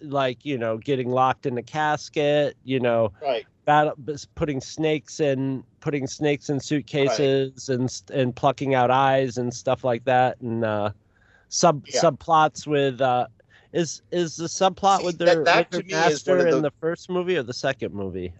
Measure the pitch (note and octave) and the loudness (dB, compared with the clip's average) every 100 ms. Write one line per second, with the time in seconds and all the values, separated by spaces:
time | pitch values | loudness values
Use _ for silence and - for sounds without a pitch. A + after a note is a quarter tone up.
0 | D3+ C#3 C3 B2 D3 C3 A#2 A2+ B2+ C3 | -6 -2 -2 -2 -6 -4 -2 -4 -2 -2
1 | B2 B2+ C3 B2+ C#3 A#2+ A#2+ D#3 D3+ D3+ | 0 2 2 0 -4 -6 -6 -2 0 -2
2 | - D#3+ D3 D3 C#3+ - A#2+ C3 A#2+ A#2 | -4 -2 2 2 0 -4 -4 0 2 2
3 | A2 - C#3 A#2+ - _ - D3+ D3+ - | 0 -2 -4 -4 -6 _ 2 4 2 -2
4 | B2+ C#3+ - - D#3 C3+ - - D#3 D#3 | -10 -12 -12 -8 -4 -4 -8 -4 -2 -2
5 | - - D3 C3 C3+ C3 - _ D#3 C#3+ | -4 -2 0 0 -2 -6 -10 _ -6 -4
6 | C3 - D3+ C#3+ - C#3+ - D3 - D3+ | -6 -2 0 0 -2 -4 -2 -4 -2 -2
7 | C3 A#2 C#3 C3+ C3+ - - B2+ B2+ - | 0 2 2 0 -2 -6 -6 -2 -2 -6
8 | - C#3+ B2+ A#2+ C#3 - C#3 C3 B2 C3 | -8 -2 -2 0 0 0 0 2 4 4
9 | C3+ C3+ C3+ A#2 B2 A#2+ - B2 C3 A#2 | 4 2 0 -2 -6 -4 -2 -2 -2 -2
10 | B2 B2+ B2+ - B2 A2+ A2 G#2 G#2 - | 2 2 2 0 -6 -4 -2 -2 -4 -6
11 | _ _ _ _ - - F3 D3 - D#3+ | _ _ _ _ -10 2 2 2 -2 2
12 | E3 B2 - D#3+ D#3 - D3 D3 C#3 B2 | 2 2 2 4 4 0 -2 0 0 2
13 | C3 B2 - _ _ _ _ - E3 - | 2 2 -2 _ _ _ _ -4 -4 -6
14 | - F3 E3 - E3 - F#3+ F3+ G3 F#3+ | -6 -4 -4 -4 -8 0 0 2 2 2
15 | F3+ E3 F3 E3+ D#3 F#3 - F3 E3+ D#3+ | 0 0 4 4 4 2 2 -4 -4 2
16 | E3+ D3 F3+ F3+ F3 D#3+ D3+ - D#3+ E3+ | 2 2 0 2 4 2 0 -4 -6 -6
17 | - F3+ F3+ F3 A#2 B2 C#3 C3+ G#2+ G2+ | -6 -4 -2 -2 -2 -4 -4 -4 -6 -6
18 | G2 F2+ F2+ E2+ | -8 -6 -10 -10